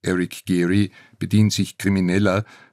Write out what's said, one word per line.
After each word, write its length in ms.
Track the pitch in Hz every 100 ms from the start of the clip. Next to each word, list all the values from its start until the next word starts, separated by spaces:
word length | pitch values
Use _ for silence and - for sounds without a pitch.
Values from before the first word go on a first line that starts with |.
Eric 440 | - 92 87 - -
Gary 460 | 87 87 98 98 - - _
bedient 340 | 90 107 107
sich 280 | - 98 -
Krimineller 680 | 98 98 90 92 101 95 107 - -